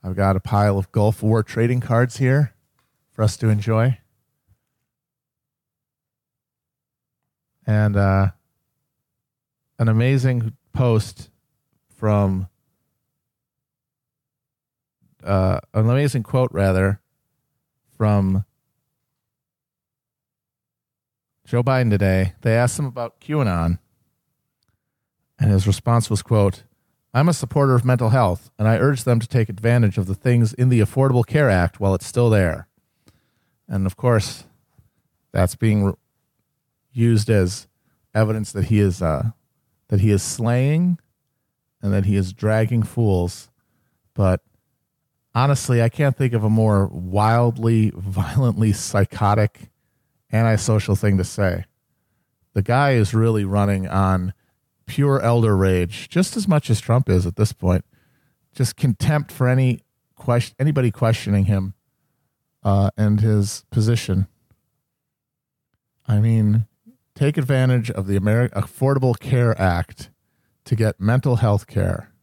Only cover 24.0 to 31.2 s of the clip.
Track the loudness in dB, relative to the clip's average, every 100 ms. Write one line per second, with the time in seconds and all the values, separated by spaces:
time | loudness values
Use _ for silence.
24 | _ _ _ _ _ _ _ _ _ _
25 | _ _ _ _ 0 2 0 -2 0 0
26 | 0 -6 0 0 0 -2 _ _ _ _
27 | _ 0 0 -2 -4 0 2 2 2 0
28 | 2 2 2 -2 -10 -2 0 2 0 0
29 | 0 -2 0 -2 -2 -2 0 2 2 0
30 | -4 -4 0 2 0 0 2 2 2 0
31 | 2 2